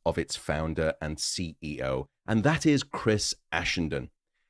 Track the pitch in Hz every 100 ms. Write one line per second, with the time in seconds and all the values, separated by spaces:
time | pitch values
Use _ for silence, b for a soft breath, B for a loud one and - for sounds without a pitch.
0 | 82 82 - - - 76 80 78 80 -
1 | 78 76 - - 85 - 76 67 65 65
2 | 69 _ - 110 131 156 160 143 - -
3 | 113 107 - - _ 82 85 - 80 71
4 | 64 _ _ _